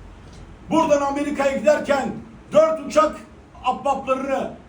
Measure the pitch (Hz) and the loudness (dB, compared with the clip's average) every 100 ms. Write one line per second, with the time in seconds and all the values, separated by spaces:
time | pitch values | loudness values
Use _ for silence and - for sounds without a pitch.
0 | - - - - - - - 320 302 285 | -20 -20 -20 -20 -20 -18 -2 0 2 2
1 | 277 277 294 - 269 220 294 294 - 277 | 0 -2 -4 -2 -2 0 2 2 2 -2
2 | 202 - - - - 285 320 311 - 294 | -2 -8 -14 -20 -2 4 4 2 -2 2
3 | 302 - - - - - 247 247 277 233 | 2 0 -14 -20 -20 -8 -4 -2 -2 -2
4 | 262 262 277 262 - - | -2 -4 -2 -4 -4 -10